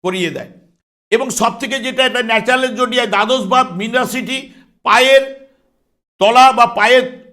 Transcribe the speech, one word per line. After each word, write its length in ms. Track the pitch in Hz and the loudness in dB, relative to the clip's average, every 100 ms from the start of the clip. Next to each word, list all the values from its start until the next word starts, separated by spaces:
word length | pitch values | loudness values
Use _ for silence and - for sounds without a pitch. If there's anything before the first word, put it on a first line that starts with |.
করিয়ে 260 | 180 190 165 | -6 -4 -6
দেয়। 200 | 131 - - _ _ _ _ _ | -8 -14 -20 _ _ _ _ _
এবং 140 | 226 262 | -2 -2
সবথেকে 460 | - 220 - 262 269 | -2 -4 -4 -8 -6
যেটা 180 | 247 254 262 | -6 -2 -2
এটা 160 | 247 | -2
ন্যাচারাল 540 | 226 226 226 254 254 220 | -2 -2 0 0 -2 -2
জড়িয়ে 280 | 247 254 233 | -2 -2 -2
দ্বাদশ 360 | 196 220 262 190 | -2 0 -2 0
ভাব 140 | 254 254 175 | 0 0 -4
মীন 140 | 220 | -4
রাশিটি, 440 | 247 240 247 202 262 277 - _ _ - | -2 -2 -6 -8 -10 -10 -20 _ _ 0
পায়ের 360 | 226 262 269 269 - - _ _ _ _ _ _ _ | 2 4 4 2 -12 -20 _ _ _ _ _ _ _
তলা 320 | 196 240 262 | 2 6 6
বা 140 | 240 233 | 6 0
পায়ের 380 | - 214 254 254 - - | 2 2 2 2 -12 -20